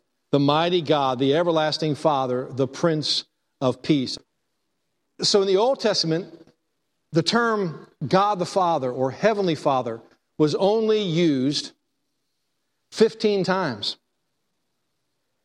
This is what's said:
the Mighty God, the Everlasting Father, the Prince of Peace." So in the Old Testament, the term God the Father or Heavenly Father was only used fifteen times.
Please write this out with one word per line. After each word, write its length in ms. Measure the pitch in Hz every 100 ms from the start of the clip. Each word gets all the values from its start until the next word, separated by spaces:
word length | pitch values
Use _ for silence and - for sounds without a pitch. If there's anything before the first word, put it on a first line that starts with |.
| _ _ _
the 100 | 143
Mighty 400 | 143 151 170 180
God, 380 | 139 147 135 127
the 160 | 135
Everlasting 600 | 147 175 160 156 143 156
Father, 540 | 143 160 139 131 123 135
the 160 | 131 135
Prince 580 | - 170 156 131 - - _ _ -
of 220 | 127 120
Peace." 340 | - 151 123 - - _ _ _ _ _ _ _ _ -
So 220 | - 208
in 40 | 196
the 120 | 190
Old 200 | 240 269
Testament, 600 | 220 185 165 160 202 - - _ _ _ _ _ _
the 120 | 160
term 640 | 160 226 233 220 185 143 - - 131
God 320 | 185 202 202
the 80 | 175
Father 420 | 196 175 160 127
or 220 | 127 131
Heavenly 460 | - 208 208 185 151
Father 440 | 151 135 120 113 - _ _ -
was 160 | 151
only 480 | 180 196 226 220 214
used 680 | 196 160 170 135 131 147 - - _ _ _ _ _ _ _ _ _ _ _
fifteen 500 | - 220 220 214 202
times. 540 | 175 190 190 107 104 - _ _ _ _ _ _ _ _ _ _ _ _ _ _